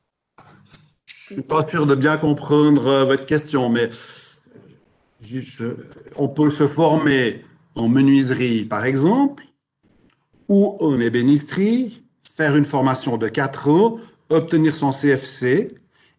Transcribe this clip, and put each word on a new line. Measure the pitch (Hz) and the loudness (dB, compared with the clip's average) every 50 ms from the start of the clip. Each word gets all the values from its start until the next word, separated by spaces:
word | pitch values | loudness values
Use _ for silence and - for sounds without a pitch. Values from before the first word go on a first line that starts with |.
| _ _ _ _ _ _ _ - - - - - _ _ - - _ _ _ _ _ | _ _ _ _ _ _ _ -20 -20 -20 -20 -20 _ _ -20 -20 _ _ _ _ _
je | - - - - - 202 | -20 -20 -20 -20 -14 -12
suis | 175 | -12
pas | - - 156 160 151 | -8 -4 -2 -2 -2
sûr | - - 165 151 | -2 -2 -2 0
de | 143 139 | 2 2
bien | 131 131 151 156 151 | 2 2 0 0 0
comprendre, | 165 156 147 135 - - 151 147 151 151 147 135 117 131 | 0 -2 -2 -2 -2 0 2 4 4 4 4 4 2 2
euh, | 139 135 135 | 2 2 2
votre | 135 135 135 - | 2 0 -2 -2
question, | - 156 147 147 - 147 135 127 117 | -2 -2 -2 -2 -2 -2 -2 0 0
mais | 117 120 120 117 - - - - - - - - - _ _ _ _ - - - - _ _ _ _ _ _ _ _ _ | 0 0 0 -2 -6 -12 -20 -20 -20 -20 -20 -20 -20 _ _ _ _ -20 -20 -20 -20 _ _ _ _ _ _ _ _ _
je, | 113 104 123 131 | -20 -12 -12 -12
je, | 120 - - - 113 117 123 - - - - - - - - - | -12 -12 -14 -10 -10 -10 -10 -10 -14 -20 -20 -20 -20 -18 -6 -4
on | 143 135 | -4 -4
peut | - - 151 147 | 0 0 0 0
se | 147 - 151 139 | 2 0 0 0
former | 143 143 165 156 151 156 - 147 139 131 123 110 - - - - _ _ _ _ _ | 2 0 2 2 2 2 2 2 2 2 0 0 -4 -6 -14 -20 _ _ _ _ _
en | - 117 117 | -4 0 2
menuiserie, | 123 135 135 139 139 139 135 127 131 - 127 123 117 113 104 | 2 4 4 4 4 4 2 0 -2 -2 -2 -2 -2 -2 -4
par | 110 107 104 113 | -4 -6 -4 -2
exemple, | 127 135 135 143 170 226 269 277 277 - - - _ _ _ _ _ _ _ _ _ _ _ _ _ _ _ _ _ _ _ _ - | -2 0 2 2 2 2 2 2 0 -2 -8 -18 _ _ _ _ _ _ _ _ _ _ _ _ _ _ _ _ _ _ _ _ 0
ou | 202 196 202 202 196 - | 2 2 2 2 0 -2
en | 165 156 139 123 | -2 0 0 0
ébénisterie, | 117 117 113 123 120 135 147 143 147 - - 180 196 214 233 254 254 214 - - _ _ _ _ _ - - | 0 0 0 0 2 4 2 2 0 -4 -4 -2 0 0 0 0 -2 -6 -8 -16 _ _ _ _ _ -20 -6
faire | - 156 147 139 | -2 -2 2 2
une | 151 143 | 2 0
formation | 143 - 131 131 135 127 127 - 135 120 113 | 0 0 0 0 0 -2 -2 -4 -6 -4 -4
de | 113 107 | -4 -4
quatre | - 151 139 131 - - - 143 | -4 -4 -4 -4 -6 -4 0 2
ans, | 151 175 214 226 226 - - - _ _ _ _ | 4 4 4 2 0 -4 -12 -20 _ _ _ _
obtenir | 160 165 156 170 175 160 156 156 147 | 0 0 0 0 0 2 2 2 0
son | - 147 139 | 0 -4 -4
C | 131 - 147 143 135 | -4 0 0 0 0
F | 127 135 | 0 -2
C | - - - 123 123 131 185 240 - - - _ _ _ _ _ _ _ | -10 -10 -4 -2 0 0 0 0 -4 -8 -16 _ _ _ _ _ _ _